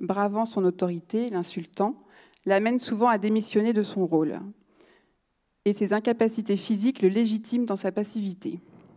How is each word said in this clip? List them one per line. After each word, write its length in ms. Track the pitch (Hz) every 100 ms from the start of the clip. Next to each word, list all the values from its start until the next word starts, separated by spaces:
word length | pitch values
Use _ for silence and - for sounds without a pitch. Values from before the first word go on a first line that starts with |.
bravant 440 | 175 190 202 202 226
son 200 | 214 180
autorité, 640 | 180 180 175 - 214 240
l'insultant, 720 | 190 175 - 165 - 202 - - - - _ -
l'amène 340 | 196 220 247
souvent 280 | - 208 240
à 100 | 220
démissionner 540 | 214 220 214 214 220
de 100 | 214
son 240 | 202 202 170
rôle. 360 | 160 156 82 196 - _ _ - _ _ _ _ _ _ _
Et 80 | -
ses 220 | 208 202
incapacités 640 | 208 226 226 226 226 208 202
physiques 440 | - 208 233 262
le 80 | 190
légitiment 560 | 202 226 214 - 240 233
dans 120 | 196
sa 160 | 196
passivité. 640 | 190 208 226 196 175 - 175 - - -